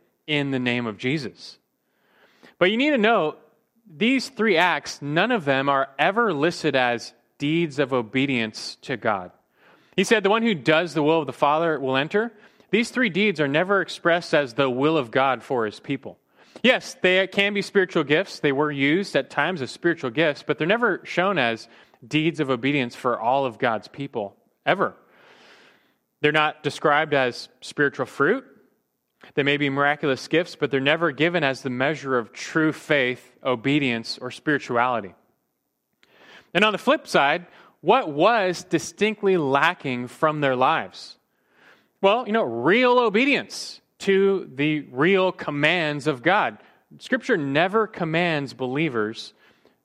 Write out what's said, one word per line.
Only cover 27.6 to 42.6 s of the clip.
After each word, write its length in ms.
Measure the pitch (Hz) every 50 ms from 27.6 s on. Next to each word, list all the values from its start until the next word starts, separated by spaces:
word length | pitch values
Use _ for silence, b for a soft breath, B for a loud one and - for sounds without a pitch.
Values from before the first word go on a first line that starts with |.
| - - - 147 147 139 - - 127
fruit. 400 | - - - 143 160 240 269 - - _ _ _ _ _ _ _ _ _ _ _ _ _ _ B B B
They 80 | 147
may 160 | 135 143 147
be 140 | 143 147 139
miraculous 560 | 135 139 143 143 151 147 165 143 131 123 -
gifts, 280 | - 156 160 180 - -
but 140 | - 151 131
they're 100 | 139 135
never 320 | 135 143 151 160 170 160
given 320 | 131 117 151 175 175 175 151
as 200 | 135 131 - -
the 80 | 135
measure 480 | 123 123 131 147 156 131 139 135 131 123
of 140 | 110 - -
true 380 | - - - - 160 156 156
faith, 640 | 147 - - - 151 143 127 123 127 - - - _ _ -
obedience, 760 | 139 123 113 107 139 143 151 143 127 117 113 113 - - -
or 100 | 123 127
spirituality. 840 | - - - 156 147 131 - - 123 117 123 127 123 113 98 92 85 _ _ _ _ _ _ _ _ _ _ _ _ _ _ _ _ _ B B B B B B B B B B B
And 100 | 175 214
on 80 | 214
the 60 | 202
flip 300 | 175 - 247 294 320 -
side, 400 | - - 170 143 139 156 180 175 - B B B B B B
what 300 | - 165 226 262 220 160
was 520 | 139 147 170 214 240 220 190 185 170 - -
distinctly 720 | - 170 160 - - - - 202 220 208 - 202 190 190
lacking 720 | 170 147 131 135 139 151 170 180 - - 139 127 123 123
from 340 | 123 - - 160 156 151 151
their 140 | 143 135 131
lives? 600 | 123 131 147 160 139 104 92 - - - - - _ _ _ b b b b b b b b b b b b b -
Well, 260 | 190 196 214 247 247
you 40 | 208
know, 120 | 214 226 190
real 540 | 127 113 117